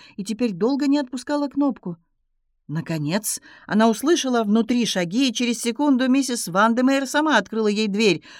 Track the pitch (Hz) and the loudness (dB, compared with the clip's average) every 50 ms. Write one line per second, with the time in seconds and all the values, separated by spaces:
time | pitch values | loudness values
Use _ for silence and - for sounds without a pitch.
0 | - - - - 190 - 220 220 247 226 190 165 202 254 285 262 294 277 277 294 | -20 -18 -12 -12 -8 -8 -4 -2 -2 -2 0 0 0 0 0 0 2 2 2 0
1 | 285 - - 247 - - 294 294 285 277 277 277 285 277 214 - - 180 170 - | 0 -4 -8 -10 -6 -4 -2 -2 -2 -2 -2 -2 -2 -2 -2 -4 -8 -10 -10 -12
2 | _ _ _ _ _ _ _ _ _ _ _ _ _ - 147 165 139 - 165 156 | _ _ _ _ _ _ _ _ _ _ _ _ _ -8 -6 -6 -4 -4 -4 -4
3 | 147 147 175 214 214 - - - _ - - - - - 180 208 220 233 220 - | -2 -2 -2 -2 -4 -4 -8 -10 _ -20 -20 -18 -8 -2 2 4 4 4 2 0
4 | 269 302 349 - - 262 247 233 220 202 208 226 226 226 247 240 226 - - 190 | 0 0 0 0 0 -2 0 0 0 2 2 2 2 0 0 0 0 0 -2 -2
5 | 175 170 190 247 277 254 214 - 247 240 233 233 - 233 233 285 294 294 269 240 | -4 -2 0 0 0 0 0 -2 -2 -2 -2 -2 -2 -4 -2 0 2 2 2 2
6 | 262 254 254 277 262 - 240 233 - 185 165 190 214 226 226 247 247 269 269 269 | 2 2 2 2 2 0 -4 -6 -4 -2 0 2 2 4 2 2 2 2 2 0
7 | 269 262 - 294 311 311 277 214 - - 214 220 220 208 208 214 220 214 190 208 | -2 -2 -2 0 2 2 2 2 0 0 -4 0 0 0 0 0 -2 -2 0 2
8 | 226 196 165 147 - - - | 4 4 2 2 -2 -14 -20